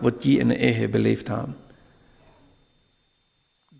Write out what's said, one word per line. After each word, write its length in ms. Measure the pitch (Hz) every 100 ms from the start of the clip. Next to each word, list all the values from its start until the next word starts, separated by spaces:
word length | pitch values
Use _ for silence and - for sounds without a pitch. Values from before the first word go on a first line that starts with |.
wat 200 | 127 120
die 180 | 139 135
in 80 | 120
de 100 | 127
ehe 300 | 127 113 110
beleefd 400 | 110 110 110 -
hebben. 300 | 107 - 139 - _ _ _ _ _ _ _ _ _ _ _ _ _ _ _ _ _ _ _ _